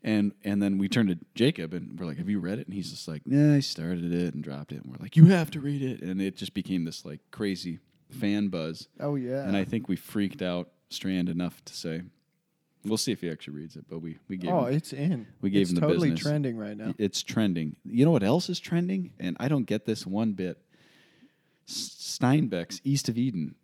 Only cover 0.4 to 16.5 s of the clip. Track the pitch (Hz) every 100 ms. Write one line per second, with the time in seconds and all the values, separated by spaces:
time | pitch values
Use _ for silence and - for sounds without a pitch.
0.4 | 101 101 101 98 98 120 104 87 - -
1.4 | 123 - 82 87 - 80 87 76 90 101
2.4 | 87 110 - 98 80 80 - 78 - 139
3.4 | 147 143 135 - 82 87 85 87 87 76
4.4 | 76 69 - 73 65 - - 160 165 185
5.4 | 160 160 139 143 131 117 90 95 98 -
6.4 | 95 98 90 92 82 - 80 73 _ -
7.4 | 104 90 90 82 _ _ _ 131 107 104
8.4 | 104 90 80 82 - - 143 143 123 131
9.4 | 139 98 95 117 - 90 - 107 98 -
10.4 | 92 87 85 _ _ - 95 92 87 85
11.4 | 87 - - - 87 82 90 _ _ _
12.4 | _ _ _ _ 101 110 - 101 85 78
13.4 | - 73 80 78 - 82 82 78 - 95
14.4 | 87 175 123 147 - 135 151 139 107 -
15.4 | 101 98 90 85 151 170 160 82 147 151
16.4 | 135